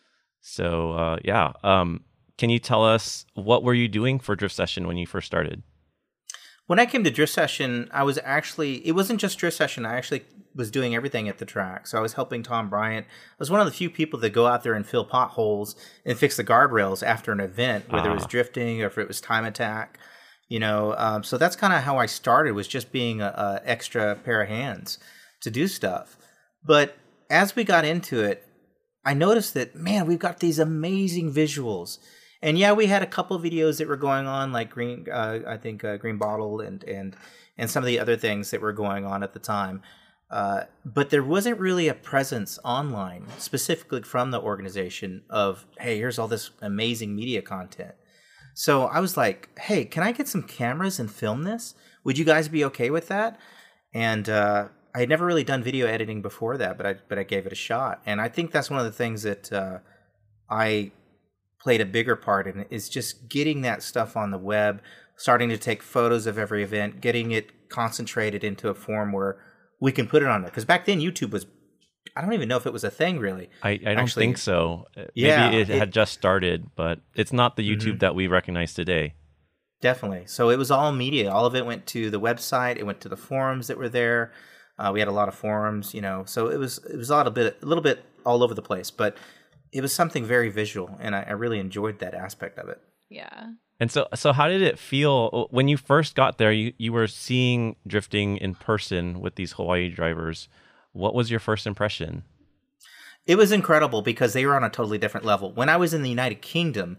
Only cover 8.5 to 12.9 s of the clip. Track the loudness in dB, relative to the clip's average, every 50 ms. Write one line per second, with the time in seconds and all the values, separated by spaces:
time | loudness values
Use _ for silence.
8.5 | -4 -4 -2 -2 -2 -4 -2 0 2 2 2 2 0 -2 -2 -2 -2 -2 -2 -2
9.5 | 0 0 -2 -2 -2 -6 -6 -4 -4 -6 -4 -4 -6 -6 -6 _ _ -20 -20 _
10.5 | _ -8 -8 -2 -2 -2 0 0 -2 -2 -2 -2 -4 -4 -4 -4 -6 -8 -12 -8
11.5 | -6 -4 -4 -4 -6 -10 -12 -4 -2 -2 -2 -2 -2 -4 -4 -4 -4 -8 -6 -4
12.5 | -4 -4 -2 -2 -2 -2 0 0